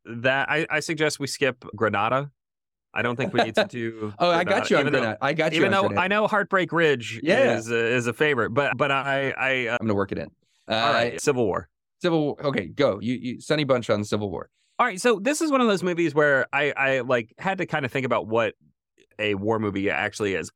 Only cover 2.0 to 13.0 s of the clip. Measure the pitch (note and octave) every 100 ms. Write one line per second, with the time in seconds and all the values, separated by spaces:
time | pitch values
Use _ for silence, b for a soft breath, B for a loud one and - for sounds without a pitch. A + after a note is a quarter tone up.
2 | A2 C3 C#3+ - _ _ _ _ _ -
3 | A#2+ B2 C3+ B2 A2 A2+ G#3 B2 A2+ A2+
4 | G#2+ - F3 E3+ F3+ G3+ - E3+ C#3+ C3+
5 | A2+ G#2+ C#3 D#3 D#3+ D#3+ F#3+ G3 G3+ G3
6 | F#3 G#3 G#3 G#3 G3 F#3+ F3 D#3+ D#3+ B2+
7 | G#2+ A2+ D3+ A3+ C4+ A#2 A2 A#2 A2+ B2
8 | A#2 A2 D3+ B2+ G2 A#2 C3+ A#2 C#3+ C#3
9 | C3+ C3+ C3+ - C3 C3 A#2 A#2 A2+ G2+
10 | G2 F#2 D2 - _ _ - A2 A#2 E3
11 | A#2+ - D3 B2+ G#2 E2+ - _ _ _
12 | F3 E3 D3 - C#3+ A#2+ E2+ G#2 C3+ G2